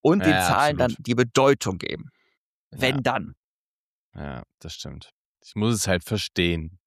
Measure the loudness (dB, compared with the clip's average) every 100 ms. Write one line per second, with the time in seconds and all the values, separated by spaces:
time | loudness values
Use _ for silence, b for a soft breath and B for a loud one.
0 | 4 4 4 2 2 2 2 2 -2 -2
1 | -2 0 2 4 4 4 0 -6 -8 -10
2 | -12 _ _ _ _ _ _ -4 -2 0
3 | -2 -2 -6 -16 _ _ _ _ _ _
4 | _ -14 -12 -12 -16 _ -18 -14 -14 -16
5 | -20 _ _ _ -14 -4 0 0 0 0
6 | 0 -4 -4 0 0 0 -6 -14